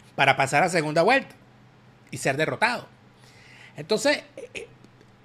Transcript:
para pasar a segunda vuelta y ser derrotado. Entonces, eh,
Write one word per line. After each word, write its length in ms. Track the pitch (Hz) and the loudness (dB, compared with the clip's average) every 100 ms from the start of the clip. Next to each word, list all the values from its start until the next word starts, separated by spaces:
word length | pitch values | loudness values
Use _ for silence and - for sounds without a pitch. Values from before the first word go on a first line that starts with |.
| - - | -8 0
para 220 | 139 131 | 2 4
pasar 260 | 135 147 | 2 2
a 60 | 175 | 2
segunda 320 | 175 151 156 | 0 -2 2
vuelta 340 | 180 269 202 - - - - _ - - - | 2 2 -2 -18 -20 -20 -20 _ -20 -20 -16
y 60 | 131 | -6
ser 200 | 151 135 | -4 -2
derrotado. 500 | 151 127 226 233 - - - _ - - - - - - | -2 0 -2 -2 -10 -20 -20 _ -20 -20 -20 -20 -20 -12
Entonces, 480 | 156 214 277 269 - - - | -4 -2 0 -2 -6 -20 -18
eh, 160 | - - - - - - - | -16 -18 -20 -20 -20 -20 -20